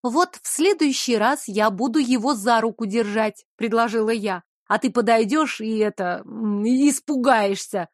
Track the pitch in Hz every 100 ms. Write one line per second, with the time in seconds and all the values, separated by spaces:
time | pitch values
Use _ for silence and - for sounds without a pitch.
0 | 254 262 359 - - - 349 370 302 262
1 | - 226 220 285 - 202 214 190 254 269
2 | 254 254 233 254 202 233 226 - 220 220
3 | 208 208 220 - _ _ 220 226 233 226
4 | 220 226 202 185 _ _ _ 220 254 247
5 | 220 226 220 302 294 - 220 220 214 -
6 | 180 175 - 220 214 202 214 254 285 269
7 | - 277 247 233 202 202 - 202 170